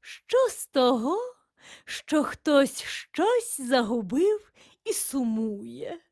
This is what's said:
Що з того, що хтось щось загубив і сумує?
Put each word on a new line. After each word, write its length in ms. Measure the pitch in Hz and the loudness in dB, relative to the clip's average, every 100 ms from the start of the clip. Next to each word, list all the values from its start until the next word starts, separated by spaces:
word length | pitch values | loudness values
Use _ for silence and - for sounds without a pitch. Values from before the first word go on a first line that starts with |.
Що 480 | - - _ 480 508 | -20 -20 _ 2 2
з 180 | - - | 0 -4
того, 520 | 285 254 254 233 381 494 - _ _ - - | 2 4 2 0 -2 -4 -14 _ _ -20 -20
що 400 | - - - 302 | -14 -14 -2 0
хтось 580 | 269 - - 285 277 - | 0 -2 2 4 4 0
щось 800 | - - - - 381 494 - - | -10 -12 -10 0 2 2 0 -8
загубив 920 | 254 254 226 240 196 254 381 427 - _ - _ | 0 2 2 -2 -2 0 2 0 -6 _ -20 _
і 80 | - | -6
сумує? 1080 | - - 269 240 220 220 202 226 240 - 339 _ | -4 -2 -2 -2 -2 -4 -6 -10 -12 -10 -12 _